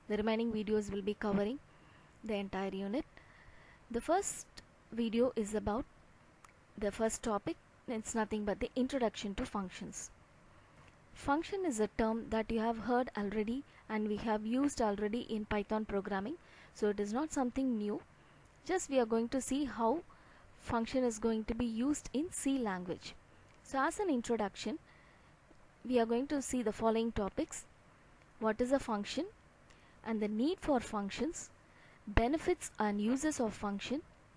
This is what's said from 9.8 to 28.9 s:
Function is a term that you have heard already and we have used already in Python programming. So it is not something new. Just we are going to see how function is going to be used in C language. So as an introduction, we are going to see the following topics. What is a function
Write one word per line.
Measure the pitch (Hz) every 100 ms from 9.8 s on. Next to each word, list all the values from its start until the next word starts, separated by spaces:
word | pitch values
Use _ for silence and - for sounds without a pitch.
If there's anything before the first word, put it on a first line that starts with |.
| - - - - - - - - - - - - - -
Function | - 294 - 403 359
is | 214
a | 208 -
term | 220 226 -
that | 220 214
you | 226
have | 226 226
heard | 208 247 254 208
already | 202 214 208 262 - - -
and | 214 214
we | 208
have | 226 214 220
used | 254 285 -
already | 220 202 208 233
in | - 214 208
Python | 208 196 220
programming. | 220 202 196 196 208 339 - - - -
So | 208
it | 208
is | 202
not | 233 311
something | 285 247 269 262 220
new. | 208 262 - - - - - - -
Just | 370 -
we | 262
are | 226
going | 226 233
to | 269
see | - 269 277
how | 214 226 311 - - - - - -
function | - 233 233 262
is | 247 214
going | 226 220 220
to | 226
be | 240
used | 220 269 294 -
in | 254 359
C | - 277 269
language. | 220 185 180 - - - - - - -
So | - 269
as | 294 -
an | 392
introduction, | 247 226 226 202 - 208 302 - - - - - - - - - -
we | 233 247
are | 226
going | 233 285
to | 285
see | - 254
the | 220
following | - 226 220 233
topics. | 220 190 - 330 - - - - - - - - -
What | 220 220
is | 247
a | 269
function | -